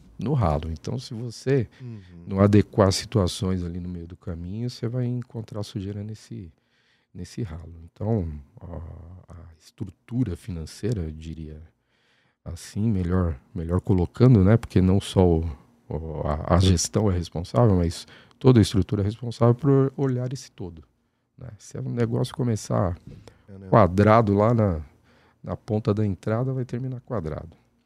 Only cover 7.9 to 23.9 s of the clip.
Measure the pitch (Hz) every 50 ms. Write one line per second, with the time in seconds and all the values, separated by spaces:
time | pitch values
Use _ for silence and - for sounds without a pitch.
7.9 | _ - 101 107 117 104 82 80 73 73 71 _ _ - 92 85 82 82 85 82
8.9 | 82 82 82 85 92 90 - - 87 87 82 82 82 _ _ _ _ - 110 90
9.9 | - _ _ - 117 127 123 98 85 - - - 87 82 78 - - - 104 110
10.9 | 123 95 80 78 78 78 80 80 78 82 78 78 76 78 80 - _ _ _ _
11.9 | _ _ _ _ _ _ _ _ _ _ - - 87 - - - - 101 107 117
12.9 | 104 92 90 87 92 92 90 85 71 - - _ - 85 80 82 87 92 - -
13.9 | 98 90 87 - - - 117 131 123 98 92 98 113 113 - - - 92 92 92
14.9 | 95 98 - - - 98 92 87 85 80 82 80 71 - _ _ _ _ _ -
15.9 | - 78 80 80 76 73 73 76 73 78 - - 87 87 92 92 90 85 - -
16.9 | - 104 107 101 90 90 82 - - 82 87 - - 120 120 107 95 90 85 85
17.9 | - - - - - - _ _ _ _ - 123 127 113 98 - - 98 87 -
18.9 | 107 104 95 104 113 - 117 117 110 - 117 117 120 - - 139 135 135 135 135
19.9 | - - 139 135 127 123 123 127 139 131 - - _ - 101 87 82 82 - _
20.9 | _ _ _ _ _ _ _ _ _ - - - 104 - - - - - 131 131
21.9 | 123 120 117 113 117 123 131 - - - 127 120 110 - - - 123 117 104 87
22.9 | 87 - - - - - - - - _ _ - 98 98 98 95 - 117 98 85